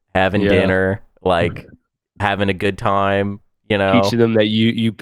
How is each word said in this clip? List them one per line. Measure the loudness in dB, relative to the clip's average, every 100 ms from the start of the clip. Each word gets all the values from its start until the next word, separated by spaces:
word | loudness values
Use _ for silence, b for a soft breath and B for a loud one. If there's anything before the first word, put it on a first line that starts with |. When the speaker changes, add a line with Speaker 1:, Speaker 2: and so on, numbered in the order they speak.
| _
Speaker 1:
having | -2 0 0
Speaker 2:
Yeah. | 0
Speaker 1:
dinner, | 2 2 0 0 -4 -8 _
like, | -2 0 -2 -6 -16 -20 _
Speaker 2:
<laughs> | _ _ -6
Speaker 1:
having | -4 -2 -2
a |
good | -2 -2 -2
time, | -2 0 0 0 -2 -6 _ _ -4
you | 0
know? | 2 2
Speaker 2:
Teaching | 2 2
them | 2 2
that | 2
you, | 2 0
you, | 0 -2 -4